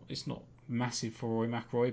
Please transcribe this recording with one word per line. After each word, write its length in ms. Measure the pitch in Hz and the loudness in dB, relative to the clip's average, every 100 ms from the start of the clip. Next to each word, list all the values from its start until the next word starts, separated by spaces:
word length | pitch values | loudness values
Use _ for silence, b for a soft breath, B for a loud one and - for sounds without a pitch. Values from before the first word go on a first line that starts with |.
| - | -6
it's 180 | 131 - | -6 -4
not 160 | 117 - - - | -4 -8 -16 -4
massive 480 | 117 123 - 113 - | 0 0 0 -4 -2
for 120 | 117 | 0
Rory 200 | 113 117 | 2 2
McIlroy, 440 | 117 113 120 123 | 0 0 4 4